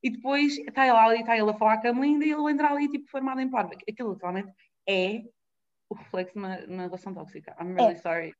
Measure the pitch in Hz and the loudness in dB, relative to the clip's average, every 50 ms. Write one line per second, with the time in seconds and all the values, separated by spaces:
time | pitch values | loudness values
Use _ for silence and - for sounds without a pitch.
0 | - 254 254 240 - 262 277 285 294 285 285 - - 262 - 269 269 254 240 226 | -4 -4 -6 -4 -4 -2 2 2 2 2 0 -2 -10 -6 0 2 4 6 8 8
1 | 220 226 226 233 233 233 233 220 214 214 214 214 220 214 220 220 220 240 240 254 | 8 6 6 2 2 0 2 2 2 2 2 2 2 2 2 4 2 0 0 2
2 | 269 294 294 294 302 311 302 302 294 302 302 277 302 294 285 285 285 285 285 277 | 2 2 2 2 2 0 0 0 0 0 2 2 2 2 2 0 -2 -2 -4 -6
3 | - _ - 269 262 269 262 262 262 262 254 233 196 170 - 190 - - 214 - | -10 _ -8 -6 -6 -4 -4 -4 -4 -2 -2 -2 -4 -4 -8 -12 -12 -14 -10 -6
4 | 247 220 185 - 180 175 185 190 202 190 _ _ _ _ _ _ _ - 196 190 | -6 -6 -6 -6 -6 -6 -6 -6 -8 -8 _ _ _ _ _ _ _ -2 0 0
5 | 185 185 214 233 220 233 _ _ _ _ _ _ _ _ _ _ _ _ 220 214 | 0 -2 -4 -6 -10 -14 _ _ _ _ _ _ _ _ _ _ _ _ -16 -16
6 | - - - 185 185 185 - 208 196 190 190 180 - - 180 185 180 180 185 185 | -12 -8 -6 -6 -6 -6 -10 -10 -10 -8 -10 -10 -12 -12 -10 -10 -10 -10 -12 -12
7 | - 196 185 170 156 - - 160 151 - - - 170 175 185 180 240 214 175 165 | -12 -12 -12 -12 -14 -16 -18 -20 -20 -18 -14 -12 -10 -6 2 4 4 4 4 0
8 | - 170 165 170 165 156 - _ | -6 -4 -4 -4 -4 -8 -14 _